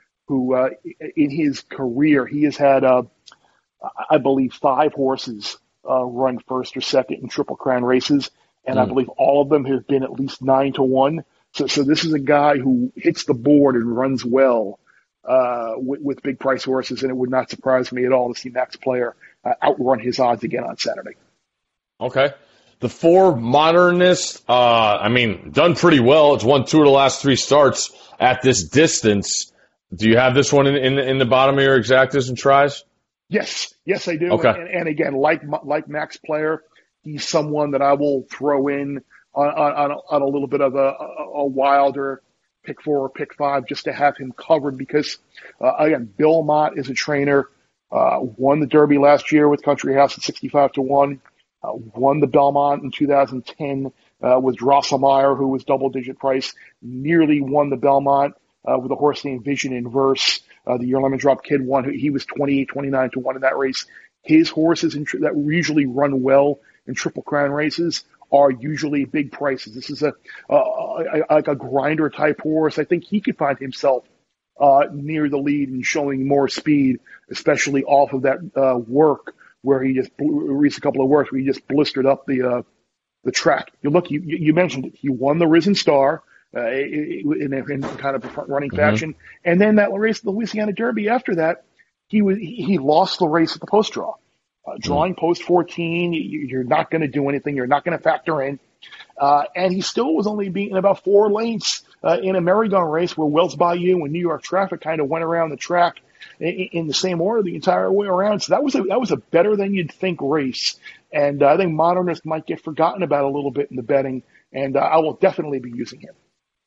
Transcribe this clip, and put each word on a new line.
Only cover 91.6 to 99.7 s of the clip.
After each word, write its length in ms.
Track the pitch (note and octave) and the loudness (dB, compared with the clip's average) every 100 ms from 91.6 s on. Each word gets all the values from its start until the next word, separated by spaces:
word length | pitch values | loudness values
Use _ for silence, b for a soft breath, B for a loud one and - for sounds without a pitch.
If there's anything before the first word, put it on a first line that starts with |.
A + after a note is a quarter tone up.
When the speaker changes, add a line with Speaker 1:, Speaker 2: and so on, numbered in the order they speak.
| _ _ _ _ _ | _ _ _ _ _
Speaker 1:
he 140 | G#3+ | 2
was, 160 | G3+ G3+ | 2 0
he, 260 | F3 - | -4 -6
he 140 | - F3+ | -2 0
lost 420 | C3+ D#3 F#3 - | 2 2 2 0
the 80 | E3+ | 0
race 260 | E3 D#3+ | 2 0
at 60 | - | -2
the 60 | - | 0
post 240 | G#3 G#3 | 0 0
draw. 220 | A#2 - - _ _ _ _ - | -4 -8 -10 _ _ _ _ -16
Uh, 120 | - | -10
drawing 340 | - C#3+ F3 | -4 -2 -2
Speaker 2:
Mm-hmm. 80 | F3 | -2
Speaker 1:
post 220 | E3 E3+ | -2 -2
fourteen, 720 | - F3 E3 - E3 E3+ F3 | 0 0 0 -6 -4 -2 -2
you, 320 | E3 G2 D#3 C#3 | -4 -6 -8 -6
you're 160 | C3 | -6
not 260 | B2 D3+ D#3+ | -2 -2 -2
gonna 160 | D#3+ D3+ | -4 -4
do 220 | C#3+ C#3 | -2 -2
anything. 260 | C#3 D3 | -4 -4
You're 120 | C#3 B2 | -4 -2
not 180 | C#3+ | -2
gonna 140 | F3 D#3+ | -2 -4
factor 420 | D#3+ D#3 - D#3 | -2 -2 -2 -4
in. 160 | C3+ C#3 _ _ B B B - | -4 -8 _ _ B B B -4
Uh, 260 | C#3+ C#3+ C#3+ | 2 2 0
and 200 | F3 F#3 | -2 -2